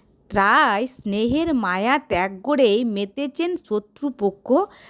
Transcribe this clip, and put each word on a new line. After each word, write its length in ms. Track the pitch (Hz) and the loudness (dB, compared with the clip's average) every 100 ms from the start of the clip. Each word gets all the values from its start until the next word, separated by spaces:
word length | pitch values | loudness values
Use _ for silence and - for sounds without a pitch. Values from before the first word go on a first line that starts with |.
| _ _ _ | _ _ _
তাই 580 | 202 196 254 277 202 254 | 0 4 4 4 0 -4
স্নেহের 640 | - 214 202 233 277 339 | -8 -6 -2 -2 0 0
মায়া 440 | 269 196 185 220 277 | 0 0 0 0 0
ত্যাগ 440 | - 180 190 190 | 0 -2 -2 -4
করেই 400 | 226 294 247 202 | -2 2 4 2
মেতেছেন 720 | 240 196 202 269 285 285 339 349 | 0 -4 -6 -6 -8 -4 -4 -6
শত্রুপক্ষ 1000 | - 208 208 _ 285 247 202 190 - 269 403 - | -6 -6 -6 _ -8 -4 -4 -4 0 0 0 -8